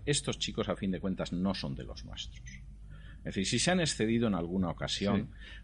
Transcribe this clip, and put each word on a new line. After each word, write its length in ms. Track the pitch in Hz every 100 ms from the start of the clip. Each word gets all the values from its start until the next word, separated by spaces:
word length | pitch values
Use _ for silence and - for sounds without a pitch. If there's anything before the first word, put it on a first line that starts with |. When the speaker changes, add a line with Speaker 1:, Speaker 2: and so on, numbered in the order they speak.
Speaker 1:
"Estos 340 | - 143 - -
chicos, 300 | - 110 101
a 80 | 90
fin 140 | 98
de 100 | 87
cuentas, 320 | 98 90 80
no 220 | 90 95
son 200 | 92 73
de 100 | 65
los 200 | 64 -
nuestros". 380 | - - - - - - - - - - - -
Es 140 | -
decir, 120 | - 95
si 120 | 120
se 120 | 175
han 80 | 185
excedido 480 | 156 - 110 117 117
en 60 |
alguna 360 | 90 85 95 87
ocasión, 580 | - 71 - 98 101 -
Speaker 2:
Sí. 300 | - - -